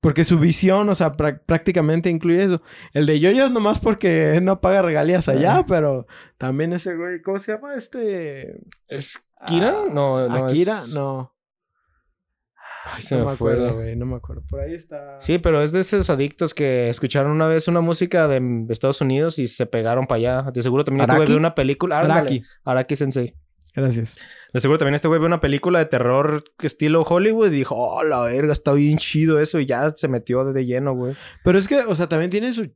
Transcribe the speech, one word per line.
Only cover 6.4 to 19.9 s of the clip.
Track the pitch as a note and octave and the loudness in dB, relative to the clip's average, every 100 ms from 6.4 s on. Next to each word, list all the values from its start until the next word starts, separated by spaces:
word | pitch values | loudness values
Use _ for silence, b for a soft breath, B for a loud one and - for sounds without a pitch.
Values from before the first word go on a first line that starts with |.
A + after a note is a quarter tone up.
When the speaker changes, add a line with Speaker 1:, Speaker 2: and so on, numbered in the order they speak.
| B2+ C3+ D#3+ | -6 -2 -2
Speaker 1:
ese | F3 F#3 E3+ | -4 -6 -6
güey, | F3 F3+ | -6 -8
¿cómo | E3 G3 | -6 -6
se | G3 | -6
llama? | G#3+ C#4+ | -10 -8
Este | C#4 - B3+ A3+ F#3+ D#3+ C#3 - - - - _ | -12 -12 -6 -4 -4 -8 -12 -16 -18 -20 -20 _
Speaker 2:
¿Es | C#3 C#3+ - _ _ - | -10 -10 -10 _ _ -2
Kira? | E3 G#3 G4+ | 0 2 0
Speaker 1:
Ah, | G4+ | -2
Speaker 2:
No, | D3 C#3 C3 B2+ | 0 0 0 -2
no | A#2+ C3 | -2 0
Speaker 1:
¿Akira? | C#3+ F3+ G#3+ | 0 0 0
Speaker 2:
es | A#2 | -4
Speaker 1:
No. | D3 C#3 C3+ B2+ _ _ _ _ _ _ _ _ _ _ _ _ _ B B B | -6 -6 -6 -10 _ _ _ _ _ _ _ _ _ _ _ _ _ B B B
Speaker 2:
Ay, | - | -14
se | A#2+ C3+ | -4 -2
Speaker 1:
No | |
Speaker 2:
me | A#2 | -2
Speaker 1:
me | C3+ | -2
Speaker 2:
fue. | A#2 | 0
Speaker 1:
acuerdo, | A#2+ B2 | 0 0
güey, | A2+ A2+ A#2 | -4 -6 -8
no | B2 | -8
me | B2 | -8
acuerdo. | - - - | -10 -14 -12
Por | C#3 | -10
ahí | C#3 | -10
está. | E3 - D3 C#3+ C#3 | -12 -14 -18 -16 -16
Speaker 2:
Sí, | - F3 | -2 0
pero | E3+ D#3 | 2 2
es | D3 | 2
de | F3 | 0
esos | F#3 G3+ - | 0 -2 0
adictos | C#3+ C#3+ - E3 | 0 0 -2 -6
que | - C#3+ B2+ A#2+ | -2 -2 0 0
escucharon | A#2+ C3 C#3+ C#3 | -2 -2 0 0
una | D3+ D#3+ | 0 2
vez | D#3+ D#3+ | 0 2
una | E3+ | 0
música | E3 E3 F3+ F3+ D#3 | 0 0 0 2 2
de | C3+ B2+ A#2+ A2+ | 2 0 -2 -4
Estados | A2+ C3+ C#3 | -2 -2 0
Unidos | C#3 C3 E3 D#3 | 0 2 0 -2
y | B2 | -4
se | - A#2+ | -4 -4
pegaron | A#2 A2+ | -2 0